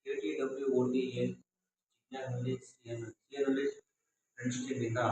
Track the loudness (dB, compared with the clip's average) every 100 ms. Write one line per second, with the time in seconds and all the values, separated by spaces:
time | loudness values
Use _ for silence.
0 | -6 -4 -2 0 -2 0 2 4 4 2
1 | 0 0 -2 -2 -12 _ _ _ _ _
2 | -12 -8 -4 -2 -2 -4 -6 -16 -8 -8
3 | -8 -12 _ 0 2 2 0 -2 -12 _
4 | _ _ _ -6 -4 -2 -2 -2 0 2
5 | 2